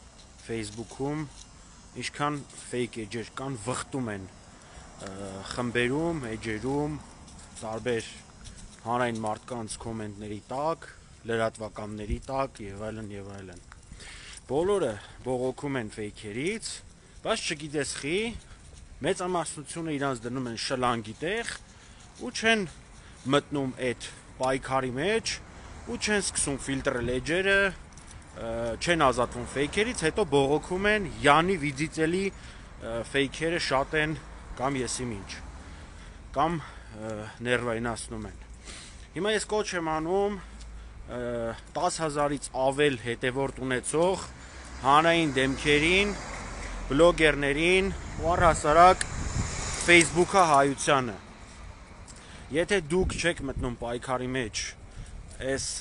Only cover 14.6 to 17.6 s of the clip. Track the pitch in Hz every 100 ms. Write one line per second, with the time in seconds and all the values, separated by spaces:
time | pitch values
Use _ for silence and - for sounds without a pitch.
14.6 | 180 202 147 101 - - 120 127 127 127
15.6 | 147 131 110 - 104 - 107 107 156 220
16.6 | - - - - - - 165 220 - 156